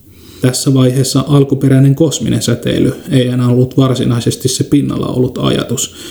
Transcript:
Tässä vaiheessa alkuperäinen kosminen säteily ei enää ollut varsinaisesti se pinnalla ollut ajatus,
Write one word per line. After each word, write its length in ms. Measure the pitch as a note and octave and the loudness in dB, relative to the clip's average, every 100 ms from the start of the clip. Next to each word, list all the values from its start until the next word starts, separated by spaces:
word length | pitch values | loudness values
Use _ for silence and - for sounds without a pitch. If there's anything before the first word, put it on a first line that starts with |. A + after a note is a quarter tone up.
| - - - - | -20 -20 -20 -4
Tässä 340 | B2+ B2+ C#3+ | -2 0 0
vaiheessa 500 | C3 B2+ C3 C3 C3+ C#3 | 2 2 2 0 -2 2
alkuperäinen 680 | C#3+ C#3 C3+ C3+ C3 C#3 | 2 2 0 2 4 4
kosminen 480 | C#3 D#3+ - - A#2 | 4 2 0 -2 -2
säteily 500 | - A#2+ B2+ - C3+ - - | -2 -2 -2 0 0 -2 -2
ei 160 | C3+ B2 | 0 0
enää 220 | B2+ B2 | 0 2
ollut 280 | B2 B2+ - | 2 2 2
varsinaisesti 720 | C3+ A#2 B2+ A#2 A#2+ - - | 2 2 0 0 -2 -2 -4
se 160 | - | -4
pinnalla 420 | - C#3+ C3 A#2 - | 0 0 0 -4 -4
ollut 320 | B2+ B2 - | -2 -2 -2
ajatus, 560 | C#3 - - A#2 - - - | -2 -2 -4 -6 -8 -12 -18